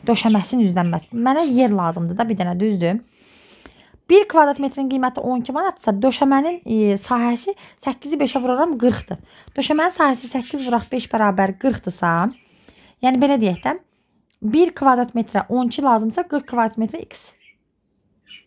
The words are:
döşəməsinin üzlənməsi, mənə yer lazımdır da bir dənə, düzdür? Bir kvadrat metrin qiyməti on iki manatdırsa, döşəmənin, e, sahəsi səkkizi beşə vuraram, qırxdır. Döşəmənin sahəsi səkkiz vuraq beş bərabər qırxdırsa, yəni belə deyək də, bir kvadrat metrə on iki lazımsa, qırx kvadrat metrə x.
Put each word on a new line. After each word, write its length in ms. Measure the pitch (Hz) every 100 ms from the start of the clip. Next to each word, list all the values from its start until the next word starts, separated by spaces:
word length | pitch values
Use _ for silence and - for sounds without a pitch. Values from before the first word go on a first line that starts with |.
| -
döşəməsinin 560 | 220 226 214 180 254 208
üzlənməsi, 460 | 175 175 170 -
mənə 300 | 233 240 277 330
yer 240 | 247 254
lazımdır 480 | 202 170 170 170 180
da 80 | 226
bir 140 | 196
dənə, 160 | 175 175
düzdür? 400 | 214 196 170 208 - _ _ _ - - - _ _ - -
Bir 160 | 370 415
kvadrat 260 | 320 285 277
metrin 240 | 277 269 269
qiyməti 320 | 262 254 254
on 220 | - 254
iki 100 | 240
manatdırsa, 400 | 269 381 370 - 196
döşəmənin, 560 | 262 254 277 269 302 349 -
e, 320 | 220 208 202 -
sahəsi 480 | 247 240 240 381 403 - _ -
səkkizi 320 | 262 285 302
beşə 180 | 277 269
vuraram, 320 | 247 247 339 269
qırxdır. 400 | 240 208 - 170 - - -
Döşəmənin 400 | - 277 302 330
sahəsi 380 | 359 302 254 247
səkkiz 320 | 262 240 294 254
vuraq 240 | 233 -
beş 160 | 254 -
bərabər 400 | 220 208 190 196 190
qırxdırsa, 540 | 269 220 - - 175 165 196 - _ _ _ _ _ _ 254
yəni 160 | 254
belə 160 | 277 277 214
deyək 160 | 175
də, 160 | 254 339 - _ _ _ _ _
bir 320 | 214 277 349
kvadrat 400 | - 269 247 240
metrə 320 | 233 220 202 -
on 220 | 240 247
iki 160 | 247 277
lazımsa, 400 | 226 220 220 359
qırx 240 | 294 277
kvadrat 320 | 240 220 220
metrə 240 | 220 311 -
x. 220 | - - _ _ _ _ _ _ _ _ _ _ -